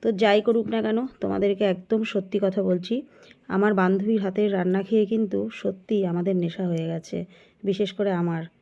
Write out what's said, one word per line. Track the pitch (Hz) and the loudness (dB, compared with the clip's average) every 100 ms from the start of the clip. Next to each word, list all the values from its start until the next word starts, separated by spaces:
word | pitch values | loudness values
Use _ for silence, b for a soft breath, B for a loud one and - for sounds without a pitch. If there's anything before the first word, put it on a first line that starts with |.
তো | 220 | 0
যাই | 202 214 208 | 2 4 4
করুক | 214 233 214 | 4 0 2
না | 226 | -2
কেন, | 220 220 262 - | 0 0 -2 -6
তোমাদেরকে | 202 196 196 196 | -4 0 0 2
একদম | 202 185 185 220 | 0 0 0 -2
সত্যি | 220 202 190 208 | 0 -4 -2 0
কথা | 196 190 | 0 0
বলছি, | 190 180 180 233 302 B B B _ | 0 0 0 -6 -6 B B B _
আমার | 185 208 | 0 2
বান্ধবীর | 202 185 190 208 220 | 4 2 2 2 0
হাতের | 196 190 214 | 0 0 0
রান্না | 196 180 190 | 0 0 0
খেয়ে | 196 226 208 | 2 2 2
কিন্তু | 226 214 196 214 | 0 0 -2 -4
সত্যি | - 202 196 - 214 190 | -4 -6 -6 -2 0 0
আমাদের | 170 175 190 | 0 0 0
নেশা | 170 165 185 | -2 -2 -4
হয়ে | 170 160 | -2 -4
গেছে, | 165 165 170 180 b b b | -6 -6 -10 -10 b b b
বিশেষ | 196 190 202 | -4 -2 -2
করে | 190 202 | -2 -2
আমার | 180 170 165 165 _ | 0 0 -2 -8 _